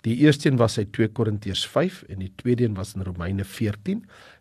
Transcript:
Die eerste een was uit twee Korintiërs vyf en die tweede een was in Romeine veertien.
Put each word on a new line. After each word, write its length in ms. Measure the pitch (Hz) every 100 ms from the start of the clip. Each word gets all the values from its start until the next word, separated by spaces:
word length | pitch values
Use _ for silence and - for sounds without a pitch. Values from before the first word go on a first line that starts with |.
| 113
Die 80 | 123
eerste 280 | 151 139 160
een 100 | 127
was 180 | 113 -
uit 140 | 101
twee 140 | - 110
Korintiërs 540 | 110 110 104 98 95 -
vyf 320 | 127 180 - -
en 80 | 98
die 80 | 95 -
tweede 280 | 123 120 120
een 100 | 98
was 140 | 95
in 80 | 95 92
Romeine 380 | 87 85 98 95
veertien. 560 | - 110 101 - 214 - - - -